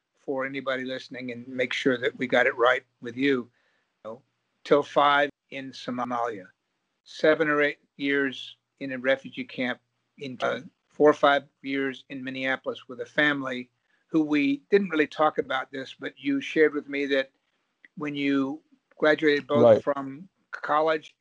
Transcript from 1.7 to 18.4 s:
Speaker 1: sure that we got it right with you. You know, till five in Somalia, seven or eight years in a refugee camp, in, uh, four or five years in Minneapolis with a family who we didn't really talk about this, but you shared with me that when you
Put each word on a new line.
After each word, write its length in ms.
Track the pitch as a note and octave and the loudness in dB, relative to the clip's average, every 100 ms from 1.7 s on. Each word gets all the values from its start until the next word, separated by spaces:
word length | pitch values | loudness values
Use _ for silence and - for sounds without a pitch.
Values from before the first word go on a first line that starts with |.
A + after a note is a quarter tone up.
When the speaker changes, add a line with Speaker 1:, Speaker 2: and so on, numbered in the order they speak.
Speaker 1:
sure 260 | - C#3 B2 | 0 0 2
that 180 | C3+ - | -2 -2
we 100 | B2+ | 0
got 180 | B2+ B2+ | 2 2
it 100 | A#2+ | 2
right 260 | B2 B2+ _ _ | 2 2 _ _
with 160 | A#2+ A#2+ | -10 -2
you. 320 | C#3 B2+ A#2+ _ _ _ _ _ | 0 0 -2 _ _ _ _ _
You 60 | A2 | -16
know, 120 | A#2 _ _ _ _ | -16 _ _ _ _
till 200 | - D3 | 2 2
five 480 | - D#3 C#3+ C#3+ C#3+ - - | 2 2 4 4 2 -4 -16
in 220 | C#3 C3+ | -14 -14
Somalia, 760 | - - B2 B2 A#2+ A#2+ G2+ F2+ _ _ _ _ _ | -14 -10 -6 -4 -4 -4 -6 -14 _ _ _ _ _
seven 440 | - - D#3 D3+ D3+ | -20 0 2 4 2
or 140 | D3 | 2
eight 160 | D3 - _ - | 0 -2 _ -6
years 600 | C#3 C#3 C3+ B2 - - _ - | -2 0 -2 -6 -16 -20 _ -14
in 140 | C3+ | -10
a 60 | B2+ | -4
refugee 460 | C3 C3+ B2+ C3 | -2 -2 -4 -14
camp, 360 | B2 - B2 A#2+ _ _ _ - | -12 -6 -6 -8 _ _ _ -16
in, 200 | C#3 B2 | -12 -6
uh, 200 | A#2+ B2 F3 _ _ | -4 -4 -10 _ _
four 220 | - D3+ | 4 4
or 40 | |
five 300 | C#3+ C#3+ C#3+ C#3 _ | 6 4 2 -2 _
years 420 | C3+ C#3 C3+ B2+ - | -6 -4 -4 -6 -14
in 140 | C#3 | -12
Minneapolis 680 | C3 C3 C3 C3 C3+ A#2 - | -10 -6 -4 -4 -6 -10 -12
with 120 | B2 | -14
a 60 | A#2 | -6
family 640 | - D3 C#3+ C3+ B2 B2 _ _ _ _ | 0 0 0 -4 -8 -10 _ _ _ _
who 160 | E3 | 0
we 400 | D3 D3+ C#3 C#3 - | 2 2 2 0 2
didn't 200 | G3+ F#3+ | 2 2
really 160 | D#3 D3 | -2 -2
talk 320 | - D3+ - | 2 0 0
about 340 | C3 C3+ C3+ | -4 -4 -6
this, 220 | C3+ B2+ - | -12 -12 -12
but 140 | C3+ C3 | -14 -8
you 240 | C#3 C#3 | -4 -4
shared 340 | - D#3+ D3+ | -2 2 2
with 140 | D3 C#3+ | 2 -6
me 180 | C#3 C#3 | -6 0
that 240 | C#3 C3+ _ _ _ _ _ - - | 0 -2 _ _ _ _ _ -20 -10
when 180 | D3 | -8
you 460 | C#3+ C#3 C#3 | -4 0 0